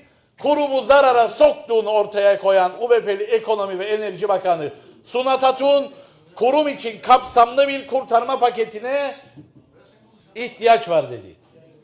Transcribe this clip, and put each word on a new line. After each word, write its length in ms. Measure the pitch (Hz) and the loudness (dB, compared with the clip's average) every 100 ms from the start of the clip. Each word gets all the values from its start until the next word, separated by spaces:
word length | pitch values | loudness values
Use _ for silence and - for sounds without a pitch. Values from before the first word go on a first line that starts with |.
| _ _ _ _ | _ _ _ _
kurumu 400 | 262 294 285 269 | -2 0 0 -2
zarara 460 | 220 277 269 240 233 | 4 4 6 4 2
soktuğunu 640 | - 302 - - 226 208 | 4 2 2 -2 -2 0
ortaya 500 | 214 202 202 202 196 | -2 -2 0 2 2
koyan 440 | 190 190 185 185 | 2 2 2 -2
U 60 | 240 | 0
B 160 | 233 196 | 0 0
P'li 180 | 196 | -6
Ekonomi 560 | 214 226 220 214 196 185 | -2 -4 -2 -4 -4 -8
ve 60 | 202 | -6
Enerji 420 | 214 214 180 202 | -6 -6 -8 -4
Bakanı 460 | 190 185 165 147 - - _ | -2 -2 -2 -4 -12 -20 _
Sunat 400 | - 240 262 262 | -8 -4 -2 0
Atun, 480 | 262 262 277 285 277 - - _ _ - | 0 0 2 0 0 -12 -20 _ _ -2
kurum 320 | 240 285 294 | 0 2 0
için 320 | 269 226 208 | -4 -10 -10
kapsamlı 680 | - 254 - 240 233 254 277 | 2 2 4 2 2 2 0
bir 200 | 277 269 | -2 -4
kurtarma 520 | 254 - 233 240 262 | -6 0 -2 0 0
paketine 760 | 240 233 220 214 240 277 277 - - - - _ _ _ _ _ _ _ _ 220 | 0 0 -6 -8 -6 -4 -6 -8 -20 -20 -20 _ _ _ _ _ _ _ _ -10
ihtiyaç 540 | 240 - 226 220 170 | -10 -2 2 2 2
var 220 | 165 127 | -2 -2
dedi. 240 | 117 92 82 _ _ _ _ | -10 -16 -20 _ _ _ _